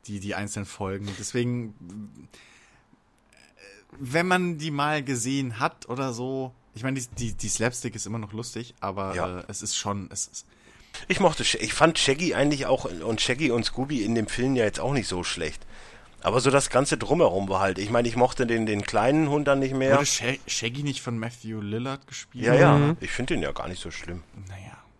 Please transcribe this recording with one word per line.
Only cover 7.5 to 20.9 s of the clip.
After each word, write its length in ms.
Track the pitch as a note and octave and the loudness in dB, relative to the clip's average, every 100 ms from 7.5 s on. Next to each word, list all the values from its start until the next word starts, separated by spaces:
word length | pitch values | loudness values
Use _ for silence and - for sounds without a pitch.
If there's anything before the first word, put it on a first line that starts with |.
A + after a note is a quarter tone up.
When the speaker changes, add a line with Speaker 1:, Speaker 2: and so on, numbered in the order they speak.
| - A2+ A#2+ A#2+ | 0 0 -2 -8
Speaker 1:
ist 100 | G#2+ | -8
immer 140 | F#2+ A2+ | -8 -8
noch 140 | G#2 | -8
lustig, 400 | G#2+ A2 G#2+ A#2+ - | -10 -8 -10 -12 -8
aber, 360 | G2+ F#2+ F#2+ | -6 -4 -4
Speaker 2:
Ja. 240 | F2+ F2 F2+ | -2 -4 -6
Speaker 1:
äh, 40 | - | -10
es 140 | G2+ | -8
ist 140 | G#2+ - | -4 -4
schon, 320 | G#2 G2+ F#2 | -2 -4 -6
es 160 | G2+ - | -8 -8
ist 180 | - - _ - - - - - | -10 -18 _ -20 -20 -18 -14 -2
Speaker 2:
Ich 120 | F#3 | 4
mochte 240 | F3+ D#3 | 4 4
Sh-, 120 | - D#3 | 0 0
ich 120 | A#2+ | -2
fand 260 | - D#3+ D#3+ | 6 6 6
Shaggy 340 | - C#3 F3 | 2 4 2
eigentlich 300 | A#2+ C#3+ C#3+ | 4 2 2
auch 200 | B2+ C3 | 2 2
und 360 | - E2+ F#2 A2+ | 0 -4 -2 0
Shaggy 300 | - B2+ D3+ | 0 2 2
und 120 | A#2 | 2
Scooby 380 | A2 - C#3 C#3 | 0 -2 -2 0
in 120 | G#2 | 2
dem 120 | A#2 G#2+ | 0 0
Film 280 | - B2+ | 0 2
ja 80 | C3 | 4
jetzt 160 | G#2+ - | 2 0
auch 140 | A#2 | 0
nicht 140 | C#3 G2 | 0 0
so 160 | F2+ | -4
schlecht. 420 | E2+ - D#2 - - - - - - - | -4 -4 -6 -6 -14 -18 -18 -20 -20 -4
Aber 200 | - A#2 | 2 4
so 100 | B2+ | 6
das 180 | C#3 - | 4 4
Ganze 280 | B2 C#3 C3+ | 2 2 -2
drumherum 500 | G#2+ D#3+ G#2+ F#2 G2 | 0 4 4 4 0
war 140 | F#2+ | 2
halt, 160 | G2 F#2 | 2 0
ich 100 | G2+ | 0
meine, 140 | A#2+ A#2+ | 2 2
ich 80 | A#2 | 2
mochte 280 | B2 - | 2 2
den, 200 | A#2+ A#2 | 0 2
den 160 | A2 G#2 | 0 -2
kleinen 460 | F#2+ A2 A#2 D3+ D3+ | 0 2 4 4 2
Hund 180 | D3 C#3+ | 2 2
dann 120 | C#3 | 2
nicht 140 | C3+ | 2
mehr. 200 | C3 C3+ | 0 4
Speaker 1:
Wurde 100 | C#3 | 4
Sha-, 320 | C#3+ - A#2+ C3+ - | 4 0 -2 -4 -4
Shaggy 360 | - A#2 C3 | -4 -4 -4
nicht 180 | D3 | -4